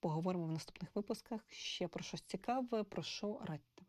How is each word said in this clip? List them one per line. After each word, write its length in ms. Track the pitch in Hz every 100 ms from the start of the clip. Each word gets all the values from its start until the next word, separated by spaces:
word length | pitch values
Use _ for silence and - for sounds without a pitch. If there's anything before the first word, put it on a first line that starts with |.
Поговоримо 460 | 170 156 180 185 165
в 60 |
наступних 440 | 160 - - 165 -
випусках 440 | 208 220 - 220 -
ще 400 | - - - 180
про 160 | -
щось 180 | - -
цікаве, 600 | - 185 - 254 247 226
про 180 | 208 -
що 380 | 156 - 208 214
радьте. 420 | - 156 - -